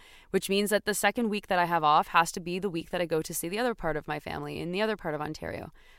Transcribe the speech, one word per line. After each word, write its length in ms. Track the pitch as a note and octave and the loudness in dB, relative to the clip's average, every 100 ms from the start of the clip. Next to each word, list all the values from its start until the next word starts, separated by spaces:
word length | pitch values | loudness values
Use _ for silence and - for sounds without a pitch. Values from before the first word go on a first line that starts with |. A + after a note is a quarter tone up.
| - - - | -12 -20 -4
which 200 | F#3+ - | -2 2
means 180 | G3 G3+ | 2 2
that 160 | G3+ | 2
the 80 | - | 0
second 380 | G3 G3+ A3 A3+ | 0 2 2 0
week 160 | G#3 - | -2 0
that 120 | F3+ | 2
I 60 | |
have 180 | F3 E3+ | 2 4
off 260 | D3+ D#3 G3 | 6 4 6
has 220 | E3+ E3 | 4 4
to 80 | - | 0
be 180 | E3+ F3+ | -6 -4
the 100 | F#3+ | -2
week 220 | E3 E3 | -4 -4
that 100 | F3+ | -4
I 60 | E3+ | 0
go 160 | E3 | 0
to 100 | D#3+ | -2
see 160 | D#3+ E3+ | -4 -4
the 100 | G3+ | -2
other 160 | B3 | -2
part 220 | A3 E3 D#3 | -2 -2 -2
of 100 | D3+ | -4
my 140 | D3+ | -8
family 400 | - D3+ D3 D3 | -6 -8 -6 -6
in 120 | D#3+ | -4
the 100 | F3+ | -2
other 120 | A3 | -2
part 200 | G#3+ E3+ | -2 -4
of 80 | D3+ | -4
Ontario. 500 | D3+ D#3 E2 - - - - | -6 -8 -8 -8 -12 -18 -20